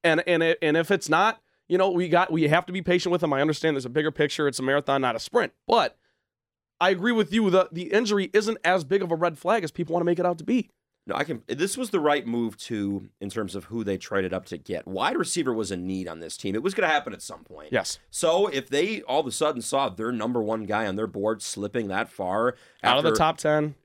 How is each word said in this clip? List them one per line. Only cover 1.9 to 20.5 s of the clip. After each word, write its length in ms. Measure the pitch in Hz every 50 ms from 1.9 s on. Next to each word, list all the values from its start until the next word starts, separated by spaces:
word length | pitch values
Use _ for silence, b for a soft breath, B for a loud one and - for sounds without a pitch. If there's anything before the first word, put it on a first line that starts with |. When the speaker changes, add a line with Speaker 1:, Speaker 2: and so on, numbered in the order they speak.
Speaker 1:
we 180 | 180 175 180 170
got, 240 | 156 170 185 -
we 140 | 160 165 156 143
have 160 | 156 170 180
to 60 | -
be 100 | 180 190
patient 280 | 165 - 175 180 - 180
with 100 | 175 175
him. 100 | 175 156
I 80 | 143 135
understand 360 | 143 156 151 - - 160 151
there's 80 | 139 123
a 60 | 123
bigger 200 | 123 156 156 160
picture. 340 | 151 - 143 139 - - 151 143
It's 100 | 131 -
a 20 |
marathon, 400 | 131 131 139 143 139 - 139 139
not 140 | 131 127 113
a 20 | 113
sprint. 340 | - - - 240 214 - _ _ _
But 320 | - 220 233 160 117 _ _ _ _ _ _ _ _ _ _ _ _ _ _ _ _ _ _
I 100 | 170 185
agree 200 | 196 180 185 233
with 200 | 240 220 214 151
you. 180 | 185 226 220 190
The, 180 | 180 190 185 -
the 200 | 165 165 180 -
injury 380 | - 208 247 208 208 202 190 -
isn't 260 | - 208 202 214 226 - -
as 200 | 170 180 190 156
big 180 | 131 185 202
of 80 | 190 170
a 60 | 165
red 200 | 160 170 175 160 -
flag 260 | - 175 214 233 175
as 60 | 151
people 200 | _ - 170 156
wanna 120 | 165 175 170
make 140 | 175 175 165
it 40 | 175
out 120 | 180 175 165
to 60 | -
be. 260 | - 233 254 202 _ _ _ _ _ _ _ _
Speaker 2:
No, 80 | - 95
I 80 | - 147
can. 180 | 160 151 113 -
This 300 | - - 139 170 196 -
was 140 | 254 254 214
the 100 | - 185
right 260 | 147 151 147 147 113
move 300 | 117 117 120 117 113 101
too, 520 | - - - 117 107 101 98 101 98 95 101 _ _
in 80 | 101 101
terms 240 | - - 107 92 92
of 80 | 101 87
who 180 | - 110 117 110
they 140 | 101 98 92
traded 340 | - - 101 98 95 92 90
up 120 | 92 -
to 100 | - 90
get. 300 | 78 69 - 95 82 -
Wide 300 | 87 95 92 113 160 254
receiver 360 | 170 175 - - 175 156 131 117
was 160 | 110 107 90
a 60 | 98
need 300 | 87 90 92 95 95 92 85
on 120 | 82 80
this 160 | 82 80 -
team. 180 | - - 101 95
It 80 | 113
was 120 | 135 190 190
gonna 140 | - 190 160
happen 240 | 156 147 - 127
at 100 | 98 85
some 220 | - - 92 85 -
point. 280 | _ - 76 76 78
Speaker 1:
Yes. 260 | - 113 90 - - - _ _
Speaker 2:
So 360 | - - - 160 165 185 196 -
if 200 | 139 135 127 -
they 340 | 127 143 165 208 220 202
all 180 | - - 127 151
of 60 | 156
a 60 | 127
sudden 300 | - - 156 151 147 120
saw 260 | 113 - - 139 139 117
their 220 | 92 98 110 117
number 300 | 123 113 107 120 123 120
one 220 | 110 107